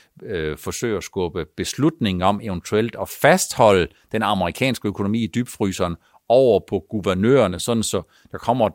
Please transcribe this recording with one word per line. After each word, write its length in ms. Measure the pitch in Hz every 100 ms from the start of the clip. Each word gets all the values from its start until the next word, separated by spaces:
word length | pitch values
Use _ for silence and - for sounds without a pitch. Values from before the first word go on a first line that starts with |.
| _ _
øh, 340 | - 92 78 73
forsøge 400 | - - 120 98
at 60 |
skubbe 420 | - 98 87 87 78 -
beslutningen 680 | 90 - 160 - 107 90
om 180 | 92 104
eventuelt 540 | 110 87 - 110 113 -
at 80 | 95
fastholde 800 | - 139 185 - - 113 98 80 _ _
den 100 | 110
amerikanske 640 | 104 101 87 - 131 123 107
økonomi 360 | 98 101 113
i 20 | 107
dybfryseren 720 | 120 123 - 101 92 87 82 _ _ -
over 320 | 120 131 98 -
på 180 | 98 -
guvernørerne, 720 | 110 95 92 110 139 101 87
sådan 220 | - 117
så 200 | 101 98 - _ _
der 60 | 90
kommer 280 | - 123
et 80 | 107